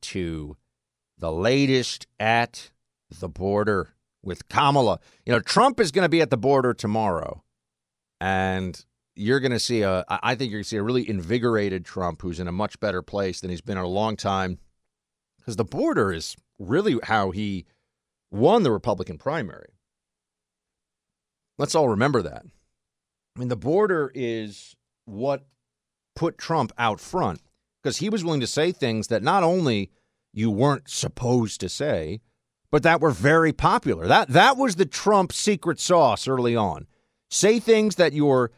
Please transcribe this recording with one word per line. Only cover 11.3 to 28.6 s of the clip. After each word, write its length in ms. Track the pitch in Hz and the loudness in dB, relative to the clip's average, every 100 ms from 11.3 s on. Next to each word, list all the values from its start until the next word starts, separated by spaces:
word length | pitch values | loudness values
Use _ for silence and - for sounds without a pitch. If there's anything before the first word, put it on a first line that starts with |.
| 120 117 110 101 95 85 | -2 0 0 0 -4 -8
Trump 360 | - 90 82 | -6 -6 -6
who's 180 | 92 82 | -8 -8
in 80 | 87 | -6
a 40 | |
much 280 | 90 104 - | -6 -6 -6
better 220 | 107 90 | -6 -6
place 380 | 85 101 95 90 | -6 -4 -4 -6
than 100 | 92 | -8
he's 120 | 90 | -10
been 160 | 113 95 | -8 -6
in 60 | |
a 40 | 90 | -4
long 300 | 92 110 107 | -2 -2 -4
time, 420 | 104 95 92 90 _ _ _ _ _ _ _ _ - | -2 -2 -2 -8 _ _ _ _ _ _ _ _ -10
'cause 100 | 104 | -6
the 80 | |
border 480 | 110 143 320 226 101 | -6 -2 0 2 0
is 240 | 82 - - _ - | -2 -8 -16 _ -14
really 400 | 95 143 208 120 | -4 -2 0 0
how 280 | - 110 98 | 0 -2 -2
he 340 | 92 104 95 - _ _ _ _ _ _ | -4 -6 -6 -10 _ _ _ _ _ _
won 340 | 104 139 233 | 0 4 4
the 80 | 160 | 4
Republican 460 | 104 117 98 92 80 | 0 0 -4 -4 -8
primary. 520 | - 156 101 53 50 _ _ _ _ _ _ _ _ _ _ _ _ _ _ _ _ _ _ - | -6 -4 -6 -12 -20 _ _ _ _ _ _ _ _ _ _ _ _ _ _ _ _ _ _ -6
Let's 180 | 143 160 | 0 2
all 140 | 139 | 2
remember 320 | 104 131 127 | 4 2 2
that. 240 | 80 - - _ _ _ _ _ _ _ _ - | -2 -8 -18 _ _ _ _ _ _ _ _ -10
I 40 | |
mean, 100 | 123 | -6
the 80 | 117 | -4
border 540 | 113 175 214 175 139 | -2 0 2 0 -4
is 640 | - 120 113 107 98 - _ _ _ - | -4 -6 -6 -8 -14 -20 _ _ _ -16
what 400 | 101 131 139 139 _ _ _ _ _ _ - | -8 -4 -4 _ _ _ _ _ _ _ -6
put 220 | 165 - | -6 -4
Trump 340 | - 165 117 - | -4 -2 -2 -2
out 220 | 120 101 | -2 -2
front, 420 | - 185 131 80 _ _ _ _ | -6 -2 -2 -4 _ _ _ _
'cause 140 | 143 120 | -6 -4
he 120 | 190 | -4
was 140 | 220 | -2
willing 180 | 170 151 | -2 -2
to 60 | 117 | -2
say 240 | - | -2